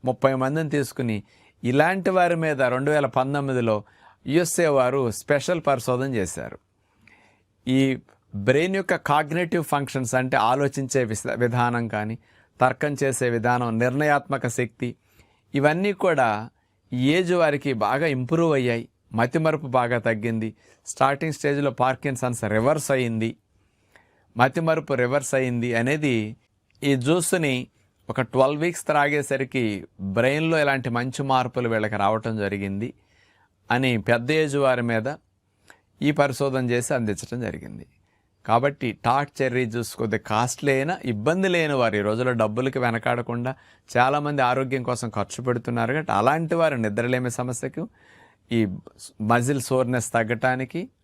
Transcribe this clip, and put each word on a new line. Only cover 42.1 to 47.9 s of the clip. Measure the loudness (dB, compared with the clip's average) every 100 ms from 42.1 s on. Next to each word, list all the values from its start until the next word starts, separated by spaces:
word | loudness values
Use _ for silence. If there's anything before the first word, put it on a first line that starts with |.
| 0 0
డబ్బులకి | 2 0 0 -2 0
వెనకాడకుండా | -2 0 0 -2 -2 -4 -4 -8 _ _ _
చాలామంది | 2 4 2 -2 0
ఆరోగ్యం | 2 2 0 -4
కోసం | -2 -4 -4
ఖర్చు | -4 -6 -4
పెడుతున్నారు. | -2 -2 -2 -2 0
కాబట్టి | -2 0
అలాంటి | 2 4 2 0
వారు | 2 2 2
నిద్రలేమి | -2 -2 0 0 -2
సమస్యకు, | -6 -6 -6 -8 -8 -10